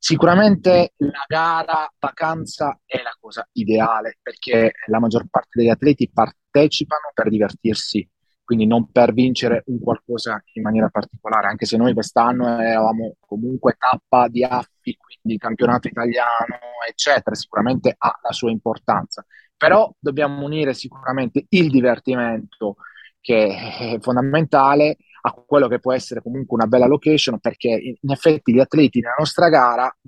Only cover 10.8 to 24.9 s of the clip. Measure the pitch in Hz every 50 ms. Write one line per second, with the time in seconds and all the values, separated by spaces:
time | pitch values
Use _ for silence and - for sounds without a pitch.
10.8 | 110 107 - 107 104 - - - _ 107 110 110 101 101 104 107 - 107 - 113
11.8 | 117 123 120 107 107 - - 120 117 120 123 123 123 120 117 117 113 113 113 110
12.8 | 110 110 110 113 113 107 104 _ _ _ 104 107 113 123 131 127 - 127 117 _
13.8 | - 127 127 123 _ _ - 123 123 120 117 120 123 123 123 123 120 _ _ _
14.8 | _ - 117 _ _ _ - _ _ 110 113 104 - 113 113 - 123 117 120 123
15.8 | - - - - 117 120 117 123 120 120 120 117 117 117 117 - - 123 123 120
16.8 | 117 113 - - - 147 143 123 - - 107 104 - _ - 107 104 117 131 123
17.8 | - 127 117 _ - 117 110 - _ 117 113 - - 117 113 110 _ 117 110 -
18.8 | _ - 113 101 87 - - - - _ _ - _ _ _ _ - 156 180 208
19.8 | 220 - - _ - 147 139 135 151 143 143 143 143 143 151 156 151 135 127 -
20.8 | - 127 - 131 135 127 127 135 131 113 - 143 - _ - 185 175 156 135 135
21.8 | 120 123 117 113 _ - 131 123 120 117 113 110 104 101 - _ 113 104 101 _
22.8 | - - - - - - _ _ _ - 120 110 107 101 95 90 107 117 - -
23.8 | 123 113 117 113 104 127 123 123 127 135 139 156 165 147 - 143 135 135 143 143
24.8 | 147 151